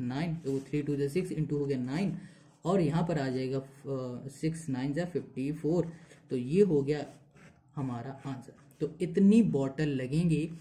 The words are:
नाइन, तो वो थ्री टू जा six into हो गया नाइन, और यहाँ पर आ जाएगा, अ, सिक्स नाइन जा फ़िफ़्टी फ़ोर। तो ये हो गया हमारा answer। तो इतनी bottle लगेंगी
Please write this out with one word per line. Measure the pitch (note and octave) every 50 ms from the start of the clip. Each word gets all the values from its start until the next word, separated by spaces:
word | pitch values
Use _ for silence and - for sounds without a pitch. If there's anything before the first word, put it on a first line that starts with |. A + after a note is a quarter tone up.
| B2+
नाइन, | A#2+ B2+ C#3 D#3+ F3 D#3
तो | E3 - C3+ C3+
वो | C3+
थ्री | C3+ - - D3 C#3+
टू | D3 C#3+
जा | C3+ C#3+ C#3
six | C#3+ F3 F#3 - D#3+
into | D#3 D3+ C3+ D3
हो | C#3+ C#3+
गया | C#3 C3+ B2+
नाइन, | B2 B2+ C3+ E3 G3+ F#3+ - - - - - - - - - _ -
और | D#3+ F#3 G3
यहाँ | E3+ C#3+ D3+ E3 F3+
पर | E3+ E3+ D3+
आ | C3+ C3
जाएगा, | B2 C3 C3 B2+ C3+ C3+
अ, | C3+ - - - - C#3 C3+ C3 B2+ B2 B2 A#2+ - C3+
सिक्स | C#3 - - D#3+ D#3 - - -
नाइन | C3 B2 B2+ C#3+ C#3+
जा | D#3+ F3
फ़िफ़्टी | F3 - C#3 - - - C3 C3 C#3 D3+
फ़ोर। | D#3+ - D3 E3 F3+ D#3 - - - - - - - - -
तो | C3
ये | C3 B2 B2+ D3 F#3+ G#3
हो | F#3+ D#3+ C#3+ C3+
गया | C3+ D3+ D3 - - - - - - _ - - - - _ _ _ -
हमारा | D3+ C3 C3 A#2+ A#2 A#2 C#3 C3+ - -
answer। | C#3+ C3 A#2+ - - - - - - - -
तो | D#3 D3 - - F#3
इतनी | D#3+ - F#3+ G3 G3 G#3+ A#3 A3 E3 D3
bottle | C#3 C3+ C3+ C3+ - D#3 D3+ C#3+
लगेंगी | B2+ B2+ B2+ C#3 D#3+ F3+ E3+ D#3 D3 D#3 - - -